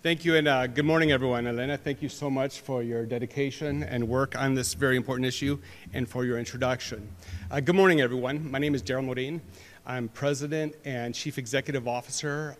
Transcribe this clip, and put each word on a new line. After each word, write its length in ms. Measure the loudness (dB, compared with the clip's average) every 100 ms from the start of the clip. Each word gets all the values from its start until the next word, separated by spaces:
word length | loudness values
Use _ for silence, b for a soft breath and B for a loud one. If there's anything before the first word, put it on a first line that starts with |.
Thank 220 | 0 0
you, 120 | 4 6
and, 120 | 6
uh, 180 | 4 2
good 200 | 2 4
morning, 260 | 6 6
everyone. 340 | 4 4 0 0
Elena, 300 | -2 -2 -2
thank 240 | -4 -4
you 80 | -6
so 220 | -4 -2
much 300 | 0 -2 -4
for 220 | -4 -2
your 220 | -2 -2
dedication 800 | -2 -4 -4 -2 -2 -2 -4 -2
and 260 | -2 -2 2
work 260 | 2 2
on 200 | 0 2
this 180 | 2 0
very 240 | 2 2 2
important 300 | 0 -2 -2
issue 320 | -2 -2 -2 B B B
and 160 | -6 -4
for 160 | -2
your 140 | -2 -2
introduction. 680 | -4 -2 0 0 -4 -10 -12 -14 B B B
Uh, 100 | -2
good 140 | 2
morning, 260 | 6 8 8
everyone. 500 | 4 2 -2 -4 -4
My 80 | -2
name 160 | 0
is 80 | 0
Daryl 220 | 0 -2
Morin. 380 | -2 -2 -4 -6 -10 B B B
I'm 240 | -8 -4 -6
president 640 | -2 0 0 -2 -2 -4 -6 -8
and 280 | -6 -6
chief 220 | -6 -6 -6
executive 500 | -2 -2 0 -4 -2
officer 680 | -4 -6 -6 -4 -4 -6